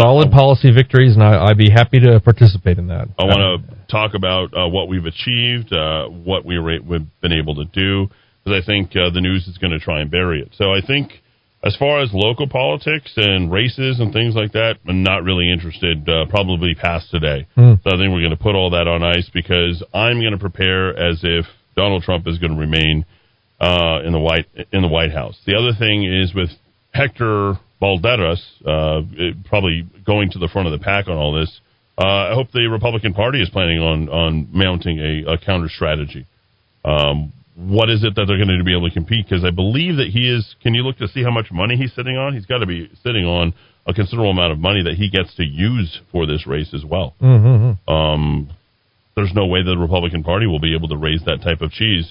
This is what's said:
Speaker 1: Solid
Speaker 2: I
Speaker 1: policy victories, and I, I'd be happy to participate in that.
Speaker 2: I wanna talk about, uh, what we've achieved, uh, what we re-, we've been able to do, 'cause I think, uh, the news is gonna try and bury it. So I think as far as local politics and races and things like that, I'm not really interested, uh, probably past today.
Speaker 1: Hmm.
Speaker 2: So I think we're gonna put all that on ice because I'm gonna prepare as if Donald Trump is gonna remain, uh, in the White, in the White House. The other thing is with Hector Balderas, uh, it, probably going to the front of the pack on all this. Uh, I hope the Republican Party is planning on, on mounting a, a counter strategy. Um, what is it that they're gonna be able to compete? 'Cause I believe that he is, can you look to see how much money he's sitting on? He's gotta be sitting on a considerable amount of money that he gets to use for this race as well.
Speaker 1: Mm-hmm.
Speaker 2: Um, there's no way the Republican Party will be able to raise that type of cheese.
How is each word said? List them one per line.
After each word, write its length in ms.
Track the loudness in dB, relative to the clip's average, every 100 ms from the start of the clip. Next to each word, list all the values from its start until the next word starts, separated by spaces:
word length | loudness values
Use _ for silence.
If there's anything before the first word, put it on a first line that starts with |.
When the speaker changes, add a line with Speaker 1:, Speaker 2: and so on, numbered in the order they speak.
Speaker 1:
Solid 260 | 6 6 6
Speaker 2:
I 20 |
Speaker 1:
policy 380 | 6 6 6 6
victories, 420 | 6 6 6 8
and 80 | 8
I, 240 | 8 6 6
I'd 120 | 6
be 120 | 8
happy 280 | 8 6 6
to 200 | 8 8
participate 580 | 6 8 6 6 2 0
in 100 | -2
that. 200 | -6 -6 -2
Speaker 2:
I 60 |
wanna 340 | 2 4 2 0 -6 -16 -6
talk 240 | -2 -2
about, 400 | -2 -2 -2 -2 -4
uh, 120 | -2
what 200 | -2 -2
we've 160 | -4 -6
achieved, 640 | -6 -4 -2 -2 -2 -4
uh, 340 | -2 -2 -4 -6
what 360 | -8 -4 -4
we 120 | -2 -4
re-, 220 | -2 -4
we've 260 | -4 -6 -6 -6
been 120 | -2
able 220 | -2 -2 -6
to 80 |
do, 440 | -6 -2 -2 0 -4 -8 _ _
'cause 100 | -4
I 100 | -2
think, 300 | -2 -4 -4 -2
uh, 140 | -2
the 100 | 0
news 260 | -2 -2 -6
is 100 | -6
gonna 200 | -6 -4
try 200 | -4 -6
and 100 | -4
bury 300 | -2 -2 -4
it. 100 | -6 -4
So 160 | -2
I 80 | -2
think 380 | -2 -4 -6 -12 _ _ _ _
as 100 | -6
far 240 | -2 0 0
as 140 | -2
local 320 | 0 0 0 -4
politics 640 | -2 -2 -2 -4 -6 -6 -2
and 340 | 0 2 0
races 480 | 0 -2 -2 -4 -2
and 140 | -2
things 240 | 0 0 -2
like 160 | -2
that, 240 | -2 -2 -4 -4
I'm 160 | 0
not 220 | 0 0
really 260 | 0 0 0
interested, 580 | 0 -4 -4 -4 -2 -2
uh, 180 | -2 0
probably 500 | 0 0 0 -2 -2
past 340 | -4 -4 -4
today. 360 | -4 -2 -4 -2 6
Speaker 1:
Hmm. 180 | 8 8
Speaker 2:
So 80 | 4
I 40 | 0
think 140 | 0
we're 100 | 0
gonna 140 | -2 -2
put 180 | -2
all 160 | 0 0
that 160 | 0 0
on 160 | 0
ice 260 | 0 0 -2
because 500 | -6 -2 0 0 -4 -6
I'm 300 | -2 -2 0
gonna 160 | -2 -4
prepare 580 | -6 -4 -2 0 -2 -2
as 280 | -2 -2
if 220 | -2 -2 -4 -12 _
Donald 300 | -2 0 0
Trump 240 | -2 -4 -4
is 100 | -4
gonna 160 | -2
remain, 500 | -2 -2 0 2 0 -4 _ _ _ _ _
uh, 420 | 0 2 0 -2
in 80 | -2
the 80 | -2
White, 260 | 0 0 -4 -12 -6
in 100 | -2
the 60 | 0
White 220 | 0 0
House. 260 | -4 -8 -8
The 120 | -2 0
other 160 | 0
thing 320 | 0 0 0
is 280 | 0 -2 -2
with 160 | -2 -4 -8 _ _ _
Hector 640 | -4 -4 -2 -2 0 -2 -4 -10 _
Balderas, 580 | -2 0 0 0 0 -2 -8 _
uh, 380 | -4 -2 0 -2 -4 -6
it, 260 | -6 -6 -4
probably 360 | -2 0 -2 -6 -8
going 260 | -2 0 -2
to 80 | -4
the 80 | -6
front 220 | -4 -4
of 40 |
the 60 | -4
pack 300 | -4 -4 -4
on 80 | -4
all 160 | -2
this. 280 | -2 -4 -8 _ _ _ -2
Uh, 300 | 0 0 0
I 40 |
hope 180 | -2 -2
the 160 | -2 -2
Republican 460 | -2 -2 -2 -4
Party 280 | -2 -2 -2
is 60 | -2
planning 300 | -2 -2 0
on, 280 | 0 0 -2
on 360 | -2 0 -2 -4
mounting 480 | 0 0 0 -4 -4
a, 320 | -4 -4 -4
a 60 | -4
counter 300 | -2 -2 -4
strategy. 560 | -4 -4 -2 -6 -12 -20 _ _ _ _ _
Um, 480 | -2 0 0 0 -6 -12 _ -14
what 340 | -2 2 2
is 140 | 2
it 100 | 0
that 120 | 0 0
they're 120 | 0
gonna 240 | 2 2
be 140 | 2 0
able 120 | 0
to 60 |
compete? 340 | -4 -2 -4 -2
'Cause 140 | -2
I 60 | 0
believe 460 | 0 0 0 0 -2
that 100 | -2
he 180 | -2 0
is, 260 | -2 -4 -6
can 120 | -2
you 100 | -2
look 140 | -2 -6
to 100 | -8
see 160 | -4
how 80 | -2
much 180 | -2 -4
money 240 | -4 -2 -2
he's 160 | -4
sitting 220 | -6 -8 -6
on? 180 | -6
He's 120 | -6 -6
gotta 200 | -4 -4
be 220 | -6 -10 -10
sitting 220 | -6 -2
on 280 | 0 0 -2 -4 _ _ -6
a 40 |
considerable 380 | -4 -4 -2 -2
amount 220 | 0 -2
of 80 | -2
money 220 | -2 0
that 100 | -2
he 140 | -2 -2
gets 260 | -2 -4
to 100 | -6
use 540 | -6 -2 -2 -2 -4 -8 -8
for 140 | -6 -4
this 200 | -4 -4
race 260 | -6 -6
as 120 | -10
well. 300 | -6 -4 -6 0
Speaker 1:
Mm-hmm. 720 | 4 6 6 4 2 0 -2
Speaker 2:
Um, 580 | 0 2 2 0 -2 -4 -12 _ _ _ _ _ -4
there's 180 | -2
no 120 | 0 0
way 180 | 0
the 120 | 0 0
Republican 460 | 0 0 0 -4
Party 240 | -2 -2 0
will 140 | 0
be 140 | -2
able 120 | -2 -4
to 60 | -4
raise 280 | -2 -2
that 180 | -2 -4
type 180 | -2 -4
of 120 | -4
cheese. 340 | -4 -2 -2 -2